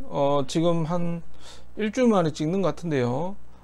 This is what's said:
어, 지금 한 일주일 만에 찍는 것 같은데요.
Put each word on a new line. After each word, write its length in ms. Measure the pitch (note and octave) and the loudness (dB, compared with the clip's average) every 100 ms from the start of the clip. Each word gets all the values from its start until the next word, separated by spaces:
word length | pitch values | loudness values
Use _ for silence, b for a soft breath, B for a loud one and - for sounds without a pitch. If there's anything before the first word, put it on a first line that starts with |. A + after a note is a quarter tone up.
| - | -2
어, 380 | D3+ C#3+ C#3+ C#3 | 0 2 2 2
지금 380 | E3 E3+ E3+ D#3+ | 0 2 2 0
한 360 | F3 E3+ E3+ - B B B B - | 0 0 -2 -4 B B B B -4
일주일 300 | G#3+ C4 A#3+ | -2 2 4
만에 260 | G3+ D#3+ | 4 2
찍는 300 | - D#3 F#3+ | 0 -2 0
것 60 | E3+ | 0
같은데요. 640 | - F3 C#3+ A#2+ C3 F3+ - - b | 0 0 0 2 0 -4 -4 -8 b